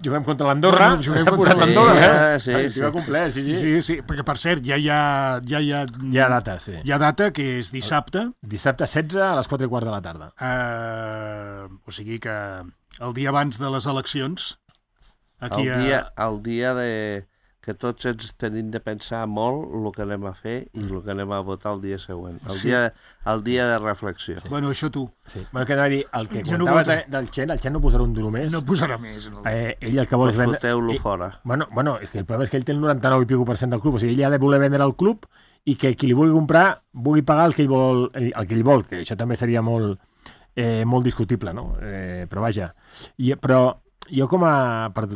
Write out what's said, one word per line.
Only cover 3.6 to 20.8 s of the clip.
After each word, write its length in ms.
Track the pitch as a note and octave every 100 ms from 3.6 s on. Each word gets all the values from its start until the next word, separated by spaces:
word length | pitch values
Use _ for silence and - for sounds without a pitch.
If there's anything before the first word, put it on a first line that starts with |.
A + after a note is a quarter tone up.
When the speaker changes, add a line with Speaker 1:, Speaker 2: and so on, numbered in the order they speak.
| D3+ D#3+
Speaker 2:
sí, 180 | D#3+ E3
perquè, 220 | - C#3+
per 140 | C#3+ C#3+
cert, 260 | E3 E3+
ja 140 | B2+ C#3
hi 100 | D3
ha, 520 | D3 D3 C#3 C3+ B2+ B2
ja 140 | D3
hi 120 | D3
ha, 120 | C#3+ C3+ A#2
Speaker 1:
Hi 140 | C3 C3
ha 100 | C3
data, 300 | B2 A2+ F#2
sí. 140 | - F2
Speaker 2:
hi 80 | C3
ha 60 | C#3+
data, 320 | D3+ D3+ G3+
que 240 | D3 C#3 B2+
és 120 | A#2
dissabte. 600 | C3 - D3+ C#3 F#3 A#3 -
Speaker 1:
Dissabte 440 | A2 G#2 C#3+ B2+ D3
setze 320 | D3+ D#3 F#3+
a 140 | F#3+ D#3+
les 120 | A#2+
quatre 180 | C#3 B2+
i 40 |
quart 140 | A#2+ A2+
de 60 |
la 100 | -
tarda. 320 | F2 D#2+ D2+ -
Speaker 2:
Eh, 1300 | B2+ B2+ B2 A#2 A2+ A2+ A2 A2 G#2+ G#2 G#2 G2+ G2 G2+ -
o 60 |
sigui 280 | F#2 G#2+ A2+
que 160 | A2+ G#2+ G2+ F#2+ F2 - _ -
el 140 | A#2+
dia 160 | A#2+ C#3
abans 280 | C#3+ C#3+ A2
de 100 | C#3
les 160 | C3+ B2+
eleccions... 720 | C3+ B2+ D3 C3+ F#3 - - _ _ _ _ _ _ _ -
Aquí 240 | B2 G#2 C3
Speaker 3:
El 60 |
Speaker 2:
a 40 | B2+
Speaker 3:
dia, 340 | C3 C3+ - -
el 240 | A2 G#2+
dia 300 | A2 A#2 B2 B2+
de, 500 | A#2+ A2 G#2+ G2+ G2 _ _ _
que 120 | - G2+
tots 300 | B2 A#2 B2+
ens 220 | A2+ A2 -
tenim 300 | A2+ G#2+ A2
de 80 | A2
pensar 440 | A2 G#2+ - A#2 A2
molt 400 | G#2 A#2 C#3 D#3 G#2
el 160 | G#2+
que 80 | G2
anem 220 | G2+ G#2 G2
a 60 |
fer 220 | F#2 A2 A#2+ -
i 80 | A2